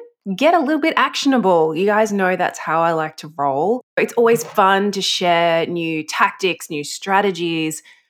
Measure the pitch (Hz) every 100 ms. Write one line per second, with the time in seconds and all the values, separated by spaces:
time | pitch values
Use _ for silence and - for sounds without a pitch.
0 | 466 _ - 190 294 349 277 311 320 -
1 | 269 285 285 262 190 170 160 160 202 208
2 | 220 202 185 180 180 - - 160 165 160
3 | 156 - 156 160 143 135 170 247 - -
4 | 220 - 233 233 - - 190 196 202 196
5 | 185 - 180 170 170 165 165 170 165 160
6 | 151 - 208 - 185 165 - 151 147 -
7 | 196 196 208 170 170 165 156 156 - -
8 | _